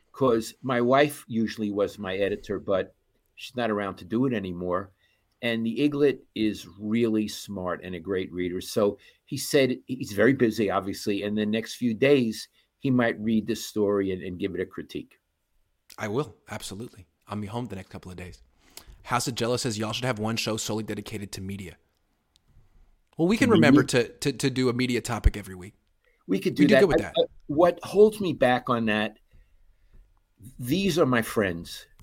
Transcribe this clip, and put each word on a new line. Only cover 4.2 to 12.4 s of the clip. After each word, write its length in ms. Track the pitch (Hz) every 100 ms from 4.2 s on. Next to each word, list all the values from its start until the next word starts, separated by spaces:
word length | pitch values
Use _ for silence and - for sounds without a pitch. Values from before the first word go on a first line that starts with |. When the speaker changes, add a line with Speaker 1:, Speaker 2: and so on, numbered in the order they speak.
| 135
Speaker 1:
it 80 |
anymore. 580 | 110 95 87 90 90 98 _ _ _ _ _
And 240 | 120 113 113
the 120 | 110
Iglet 400 | 147 143 143 131 - 104
is 320 | 107 98 87 92
really 480 | 107 117 113 110 107
smart 540 | - - 98 90 85
and 100 | 92 90
a 40 |
great 320 | 85 95 82
reader. 300 | 87 90 90
So 360 | - 117 101 - - _ _
he 120 | 131
said 400 | - 143 131 - -
he's 240 | 127 95
very 200 | 101 120
busy, 360 | 135 117 110 98
obviously, 520 | 95 98 92 107 101
and 140 | 104 107
the 80 | 107
next 300 | 113 110 -
few 180 | 123
days 540 | 104 139 143 113 -